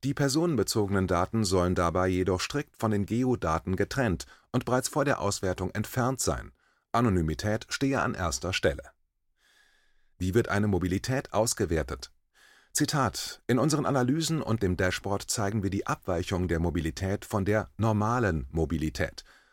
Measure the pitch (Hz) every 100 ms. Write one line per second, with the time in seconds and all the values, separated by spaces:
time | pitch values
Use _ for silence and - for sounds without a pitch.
0 | 135 143 139 147 175 123 95 113 101 98
1 | 92 87 92 113 98 92 90 92 87 90
2 | 95 90 92 92 - 143 - - 113 104
3 | 92 113 131 120 85 80 98 95 101 135
4 | 120 82 - - _ 127 117 127 - 151
5 | 139 - 101 - 92 90 92 - 107 131
6 | 123 131 - 62 50 _ _ _ _ 117
7 | 120 90 80 78 104 113 - - 135 127
8 | 92 - 85 - 87 - 87 67 - _
9 | _ _ _ _ _ _ _ _ _ _
10 | _ - 92 110 - 101 104 90 90 95
11 | - 131 - 101 120 - 90 80 73 67
12 | - _ _ _ - - _ - 147 151
13 | 120 - - - - 123 151 156 92 139
14 | 123 156 156 160 - 113 92 90 92 -
15 | 98 101 - - 101 110 95 98 - 151
16 | - 87 92 90 90 82 85 85 80 -
17 | 95 101 - 104 95 107 - - 113 104
18 | 107 123 107 80 67 82 78 82 78 -
19 | 78 - - - _